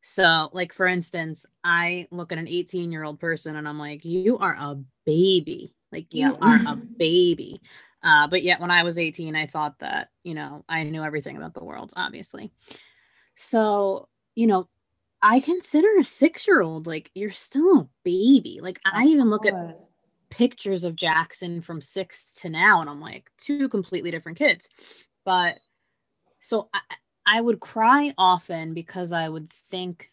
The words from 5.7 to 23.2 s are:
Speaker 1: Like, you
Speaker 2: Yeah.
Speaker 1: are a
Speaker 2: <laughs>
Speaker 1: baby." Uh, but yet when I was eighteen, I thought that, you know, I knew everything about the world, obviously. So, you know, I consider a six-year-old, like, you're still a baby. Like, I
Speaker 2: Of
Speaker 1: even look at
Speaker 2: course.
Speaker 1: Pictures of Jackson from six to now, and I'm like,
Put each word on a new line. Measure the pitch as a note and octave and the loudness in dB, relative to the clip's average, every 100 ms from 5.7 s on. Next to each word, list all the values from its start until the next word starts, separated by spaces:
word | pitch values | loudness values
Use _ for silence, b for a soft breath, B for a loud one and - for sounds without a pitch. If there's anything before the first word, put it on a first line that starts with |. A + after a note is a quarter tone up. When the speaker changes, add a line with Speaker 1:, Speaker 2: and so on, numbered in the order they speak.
| _ _ | _ _
Speaker 1:
Like, | D#3+ E3 | -16 -10
you | - C4+ - | 0 0 4
Speaker 2:
Yeah. | |
Speaker 1:
are | - A3+ - | 4 6 4
a | D3 | -4
Speaker 2:
<laughs> | - - | -10 -2
Speaker 1:
baby." | E3 F3 F3+ E3+ - - b b b b | 2 4 4 2 -6 -16 b b b b
Uh, | F3 D3+ D3 | 4 4 4
but | F3+ | 0
yet | E3 F3 | 0 0
when | F3 | 2
I | F3 | 2
was | E3+ E3 | 2 -2
eighteen, | E3 D#3 E3 D#3 | -4 -6 -8 -6
I | D#3 | -6
thought | D#3+ D3+ - | -6 -6 -8
that, | - - - _ | -6 -6 -8 _
you | F3 | -12
know, | D#3 D3 D3 - | -10 -10 -14 -6
I | E3 | -6
knew | D3+ D#3+ | -4 -6
everything | D#3 D3+ - - | -6 -6 -10 -14
about | D#3 | -14
the | E3+ | -14
world, | E2 - - - | -14 -14 -14 -8
obviously. | - - G3+ G#3 G#3+ _ b b b b b b b - | -8 -8 -16 -16 -18 _ b b b b b b b -14
So, | - A3+ G#3+ G3+ G3 F#3+ - _ _ - | -2 0 2 2 0 -2 -8 _ _ 0
you | A3+ | 2
know, | F#3+ F#3 _ _ _ _ _ | 2 -2 _ _ _ _ _
I | G3+ B3 | 4 4
consider | C4+ F4+ - D4 F#4+ G#4 | 2 -4 0 2 4 4
a | |
six-year-old, | C#4 - D4+ - - E4 E3 D#3+ D#3+ | 2 2 2 2 2 2 2 -4 -8
like, | D#3+ - F#3 | -8 -10 -10
you're | G#3 | -8
still | F#3 - C4+ E4+ D#4+ | -8 -6 0 6 4
a | C3+ _ | 4 _
baby. | F3+ F3+ A3+ C#4 - - | -2 2 6 6 4 -12
Like, | F#3 F3+ F#3+ | -12 -4 -2
I | G3 C4+ | 2 4
Speaker 2:
Of | |
Speaker 1:
even | D4+ A#3 | 6 4
look | G#3 G#3 | 2 0
at | F#3+ | -2
Speaker 2:
course. | E3+ D#3+ - _ _ _ _ | -8 -14 -20 _ _ _ _
Speaker 1:
Pictures | - B3 - G3+ F#3+ E3+ | 0 0 0 -4 -4 -4
of | E3 | -4
Jackson | F3 D#3 E3 - F3+ E3+ | 0 0 0 -8 -8 -8
from | E3 E3 | -10 -12
six | - - F#3 - - - | -10 -10 -10 -12 -20 -14
to | F3 | -10
now, | D#3+ G3 F#3+ | 2 4 4
and | D3+ | 2
I'm | D3 | -10
like, | D#3 - | -14 -16